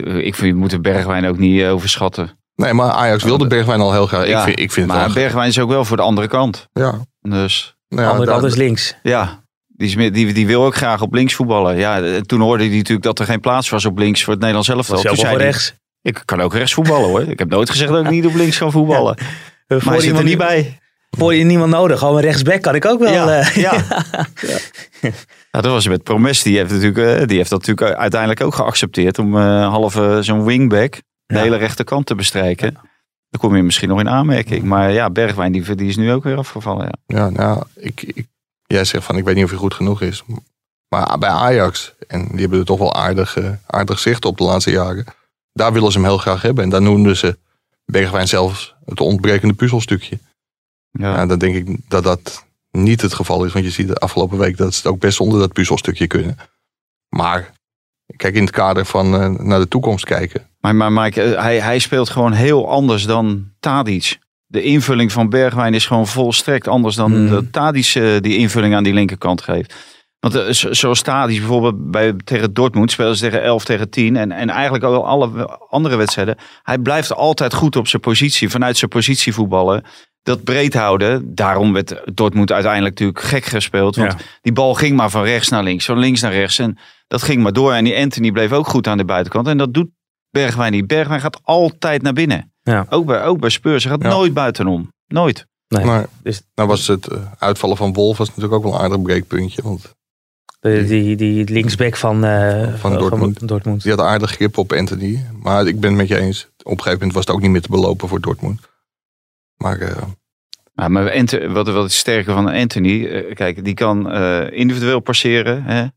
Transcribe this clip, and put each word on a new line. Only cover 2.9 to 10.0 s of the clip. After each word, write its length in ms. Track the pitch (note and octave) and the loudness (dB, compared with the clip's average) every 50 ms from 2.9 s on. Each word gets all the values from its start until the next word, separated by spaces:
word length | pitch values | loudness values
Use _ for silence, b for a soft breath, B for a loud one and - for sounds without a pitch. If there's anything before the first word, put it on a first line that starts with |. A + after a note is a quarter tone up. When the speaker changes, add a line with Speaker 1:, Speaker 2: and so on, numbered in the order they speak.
Speaker 2:
Ajax 320 | - - A#2+ A#2 G#2+ G#2+ F#2 | 2 2 2 2 2 2 2
wilde 200 | A2+ B2+ D3 C#3+ | 2 2 2 2
Speaker 1:
Ja. 60 | B2+ | 2
Speaker 2:
Bergwijn 300 | B2 A#2 A2+ A#2 A#2+ G#2+ | 2 2 2 2 2 2
al 120 | G#2 G2 | 2 2
heel 160 | F#2+ G#2 G2+ G2+ | 4 2 2 2
graag. 200 | G#2 F#2 F2+ - | 0 0 0 2
Speaker 1:
Ja, 100 | G#2+ A2 | 2 2
Speaker 2:
Ik 40 | G#2 | 2
vind, 140 | F#2 G2 - | 0 0 0
ik 120 | - F#2 | -2 -2
vind 160 | - - F#2 F2 | 0 0 0 0
het 80 | F2+ | 2
Speaker 1:
maar 100 | F#2 F2+ | 0 0
Speaker 2:
wel 100 | G2 G#2 | 0 0
Speaker 1:
Bergwijn 320 | C3 C3 C3 A2 A#2+ B2 B2 | 0 0 0 0 0 0 0
is 120 | A2+ B2+ | 0 0
ook 100 | B2 A#2 | 0 0
wel 160 | C3+ C3+ B2+ | 0 0 0
voor 120 | G#2 A#2 G#2 | 0 0 0
de 60 | F#2 | 2
andere 240 | G#2+ G#2+ G2+ G#2 G#2+ | 2 2 0 0 0
kant. 400 | - C3+ C3+ B2 G2 - - _ _ | 0 0 0 0 -2 -6 -12 _ _
Speaker 2:
Ja. 260 | - C3 C3 A2 G#2+ B2 - _ _ | -2 -2 -2 -2 -4 -8 -14 _ _
Speaker 1:
Dus 540 | - G#2 G2+ G2 G2 F#2+ - - - - - _ _ _ | -6 -4 -2 -2 0 -2 -2 -4 -6 -8 -14 _ _ _
Speaker 2:
Nou 120 | - - | -4 -2
ja, 60 | A#2+ A2 | 0 2
Speaker 3:
Andere 160 | G#2+ G#2 A#2+ A#2+ | 2 2 2 2
Speaker 2:
daar 80 | A2+ A#2+ | 2 2
Speaker 3:
kant 120 | B2+ C3+ | 2 0
is 60 | A#2 A#2+ | 2 2
links. 380 | C3+ B2+ A2+ - - - - - - | 2 2 0 -2 -4 -6 -8 -6 -2
Speaker 1:
ja, 400 | C3 B2 A#2+ G2 F2 F2 - - _ _ _ _ _ | 0 0 0 0 -2 -6 -10 -18 _ _ _ _ _
die 200 | _ - G#2 G2+ | _ -6 -4 -2
is 80 | F#2+ | 0
meer, 160 | G#2+ | 0